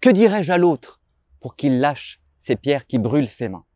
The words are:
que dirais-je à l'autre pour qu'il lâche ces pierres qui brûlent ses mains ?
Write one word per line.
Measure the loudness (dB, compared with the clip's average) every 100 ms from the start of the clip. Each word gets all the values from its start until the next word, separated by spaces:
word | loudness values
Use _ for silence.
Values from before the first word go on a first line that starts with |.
que | 4
dirais-je | 6 4 2 -2
à | 2
l'autre | 2 0 -6 _ _ _ _ _
pour | -20 -6
qu'il | -2 0
lâche | 0 -4 -12 -20 _ _
ces | -6 -6
pierres | -2 -4 -2
qui | -4
brûlent | -2 -2 -2
ses | -6 -10
mains ? | -12 _